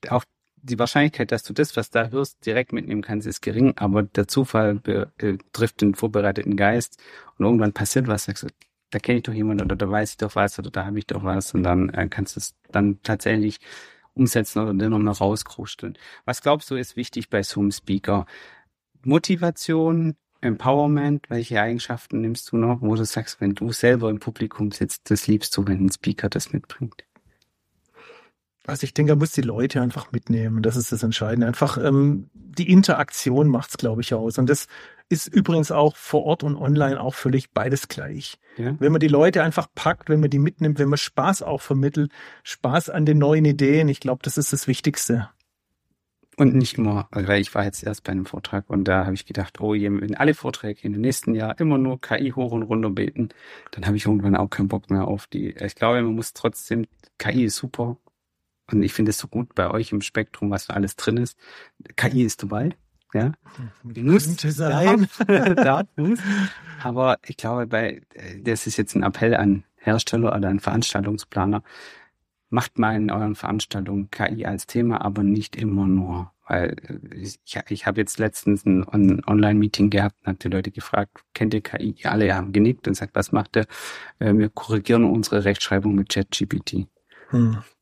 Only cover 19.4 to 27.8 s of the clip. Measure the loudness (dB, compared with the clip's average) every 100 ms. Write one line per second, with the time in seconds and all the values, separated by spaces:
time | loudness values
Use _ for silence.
19.4 | 0 -4 -2 0 2 2 0 -4 _ _
20.4 | -4 -2 2 2 4 2 2 -2 -2 -6
21.4 | -2 0 0 -2 -4 -8 -6 -4 -4 -4
22.4 | -4 0 2 2 0 0 0 -4 -8 -4
23.4 | -2 0 -4 2 4 4 2 -4 -6 -6
24.4 | -8 -4 -4 -2 -6 -6 -2 -2 2 0
25.4 | 0 -2 0 2 2 0 -4 -4 -4 -4
26.4 | -4 -8 -8 -10 -10 -12 -20 _ _ _
27.4 | _ _ _ _